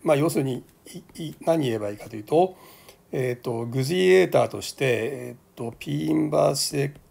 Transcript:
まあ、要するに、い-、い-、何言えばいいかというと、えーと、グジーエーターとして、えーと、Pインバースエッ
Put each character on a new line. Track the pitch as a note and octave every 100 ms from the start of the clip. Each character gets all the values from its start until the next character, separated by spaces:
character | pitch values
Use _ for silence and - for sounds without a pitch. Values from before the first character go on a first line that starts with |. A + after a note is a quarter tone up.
ま | -
あ、 | C#3+
要 | D#3
す | D3
る |
に、 | C3+ B2 - _ - F3 - -
い-、 | D#3
い-、 | -
何 | - E3 C3+
言 |
え | A2
ば | G#2
い |
い | G#2
か | -
と |
い | G#2+
う |
と、 | - D3+ F#3 - - - - - _
え | D#3 B2+
ー |
と、 | A#2+ C3 A#2 A#2+
グ | B2+
ジ | C3 F#3
ー | F#3 F#3
エ | E3+
ー |
タ | C3+
ー | A#2
と | G#2
し | -
て、 | - C3+
え | A2+ A#2 C3+ B2 B2 _ -
ー |
と、 | A#2 -
P | E3 D3 D#3
イ |
ン | D#3 D3+
バ | D3+ D3
ー |
ス | C#3 - D3
エ |
ッ | C#3+ - -